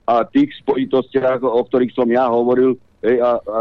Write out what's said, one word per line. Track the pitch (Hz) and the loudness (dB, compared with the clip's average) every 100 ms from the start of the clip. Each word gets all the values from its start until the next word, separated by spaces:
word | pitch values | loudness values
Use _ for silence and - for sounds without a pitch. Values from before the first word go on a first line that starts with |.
a | - 117 - | -2 0 0
tých | 139 147 - | 0 0 -4
spojitostiach, | - 135 120 131 123 135 127 127 | -4 -4 0 -2 0 -2 -2 -2
o | 127 117 | 0 -2
ktorých | 123 127 123 | 0 -2 -2
som | - 120 | -2 0
ja | 117 127 | 2 0
hovoril, | 120 123 123 127 123 _ _ | 0 0 2 2 0 _ _
hej, | 107 123 | -2 0
a, | 123 120 | 2 0
a, | - 110 | -4 -6